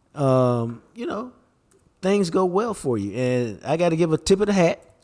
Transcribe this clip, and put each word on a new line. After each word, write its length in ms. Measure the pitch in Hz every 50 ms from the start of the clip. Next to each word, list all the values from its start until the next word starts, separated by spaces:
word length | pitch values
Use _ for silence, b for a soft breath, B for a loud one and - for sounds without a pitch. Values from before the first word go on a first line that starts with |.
| _ _ -
Um, 680 | - 143 135 131 131 127 123 120 120 117 117 117 113 - _ _
you 100 | 226 233
know, 280 | 349 - 202 240 247 - _ _ _ _ _ _ _ _ _ _ _ _ _
things 300 | - 185 202 202 196 165
go 160 | 160 185 190
well 260 | 185 175 196 233 240
for 240 | 208 - - 139 120
you. 160 | 107 98 101 95
And 460 | 120 127 123 127 123 123 113 101 -
I 140 | - - 151
gotta 200 | 165 175 175 165
give 180 | 160 175 165 156
a 20 |
tip 240 | 156 - - 190 190
of 60 | 214
the 80 | 202 202
hat, 280 | 190 170 156 - - - - _ _